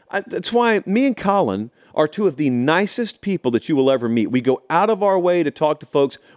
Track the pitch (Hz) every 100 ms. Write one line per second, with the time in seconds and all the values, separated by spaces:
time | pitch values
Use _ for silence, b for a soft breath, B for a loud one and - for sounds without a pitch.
0 | b - - - - 233 233 214 - 214
1 | 269 226 196 196 131 98 113 b b b
2 | 156 208 196 135 147 123 131 170 202 -
3 | 226 - 202 185 127 113 - 139 131 135
4 | 117 117 92 127 123 127 - 165 214 208
5 | 202 190 175 175 151 - 151 151 - 147
6 | 135 - b